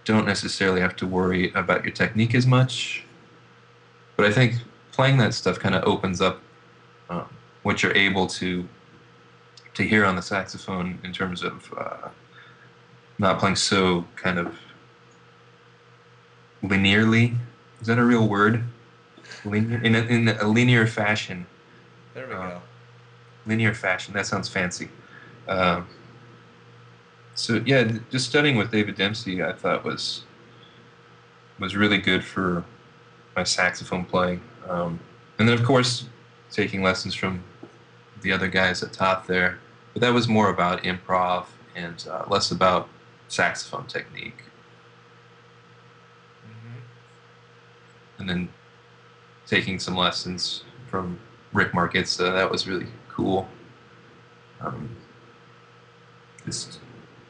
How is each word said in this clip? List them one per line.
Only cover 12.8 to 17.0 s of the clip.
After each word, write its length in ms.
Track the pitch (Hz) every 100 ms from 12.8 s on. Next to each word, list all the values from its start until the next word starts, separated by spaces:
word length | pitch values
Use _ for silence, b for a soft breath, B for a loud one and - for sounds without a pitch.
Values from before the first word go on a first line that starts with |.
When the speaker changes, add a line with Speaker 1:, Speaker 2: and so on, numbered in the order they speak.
| - - - -
Speaker 1:
not 220 | 98 87
playing 160 | 101 87
so 500 | - 98 92 90 85 -
kind 240 | 92 90
of 180 | 85 - - - - - - - - - - - - - _ - _ - _ - _ _
linearly. 720 | 95 95 98 104